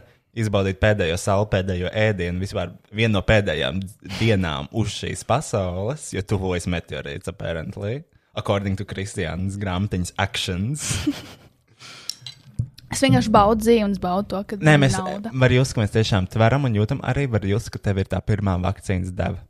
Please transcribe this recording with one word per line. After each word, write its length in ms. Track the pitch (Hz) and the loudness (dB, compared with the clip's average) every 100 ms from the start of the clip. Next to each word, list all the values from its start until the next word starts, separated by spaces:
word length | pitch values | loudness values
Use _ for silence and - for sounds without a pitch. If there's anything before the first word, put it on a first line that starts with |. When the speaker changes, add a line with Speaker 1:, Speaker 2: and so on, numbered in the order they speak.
| - _ _ - | -6 _ _ -4
Speaker 1:
izbaudīt 420 | 107 101 95 95 | 0 2 2 2
pēdējo 380 | 107 104 85 87 | 2 4 0 0
sauli, 300 | - 98 104 | 0 0 2
pēdējo 400 | 98 95 90 90 | 0 0 -2 -2
ēdienu, 480 | 110 107 98 87 90 | 0 0 0 -2 -2
vispār 300 | 95 101 87 - _ | -4 -4 -6 -10 _
vienu 320 | 104 113 101 | 0 2 2
no 40 | |
pēdējām 580 | - 110 101 76 67 87 95 - - | 4 4 4 0 -2 -2 -8 -12 -14
dienām 560 | 98 113 101 87 69 73 | 0 2 2 0 -2 -4
uz 180 | 110 107 | -2 -2
šīs 300 | - 90 - | -4 -8 -8
pasaules, 840 | - 120 - 110 92 90 104 151 - | -2 -2 0 -2 -2 -2 -4 -6 -6
jo 120 | 92 | -8
tuvojas 400 | - 101 92 90 90 | -2 -2 0 -2 -2
meteorīts, 600 | 85 - 69 71 71 - | -4 -4 -10 -8 -8 -8
apparently, 720 | - 95 82 80 101 101 135 - _ _ - | -8 -6 -6 -6 -8 -6 -6 -10 _ _ -8
according 440 | - 101 101 95 | -2 -2 0 -4
to 80 | 101 | -6
Kristiānas 720 | - 101 104 80 82 98 101 | -8 -8 -6 -6 -4 -6 -4
grāmatiņas 540 | 101 90 107 95 87 - | -4 -2 -2 -2 -4 -4
actions. 680 | 98 - - 90 107 147 - - 311 - - - - _ _ _ - - - - - - - - - - - | -4 -4 -4 -4 -4 -4 -6 -4 -4 -6 -12 -20 -20 _ _ _ -20 -14 -14 -14 -20 -20 -12 -8 -8 -10 -8
Speaker 2:
Es 140 | - | 0
vienkārši 320 | 269 262 233 | 4 4 6
baudu 320 | 214 202 226 | 6 6 4
dzīvi 200 | 226 233 | 4 4
un 80 | 202 | 4
es 80 | 190 | 0
baudu 300 | 180 180 214 | 0 -2 -2
to, 80 | 190 | -6
ka 120 | 202 202 | -6 2
Speaker 1:
Nē, 180 | 156 147 | 6 6
Speaker 2:
man 60 | |
Speaker 1:
mēs 120 | 135 107 | 6 2
Speaker 2:
nauda. 340 | - - 113 | -2 -8 -6
Speaker 1:
var 200 | 127 127 | 2 4
just, 200 | 127 135 | 6 2
ka 80 | - | 0
mēs 120 | 101 | 2
tiešām 340 | 110 110 101 95 | 2 2 2 0
tveram 360 | 113 110 135 | 2 4 4
un 100 | 135 104 | 2 2
jūtam, 220 | 110 139 | 0 0
arī 280 | - 131 139 | -2 -2 0
var 160 | 107 | 0
just, 240 | 95 104 - | 0 -2 -2
ka 80 | - | -6
tev 200 | 107 95 | -2 0
ir 80 | 95 | 0
tā 120 | 92 | -2
pirmā 360 | - 104 101 90 | 0 0 2 0
vakcīnas 520 | 92 101 - 92 92 | 0 -4 -2 -2 -2
deva. 280 | 87 - 101 | -4 -4 -4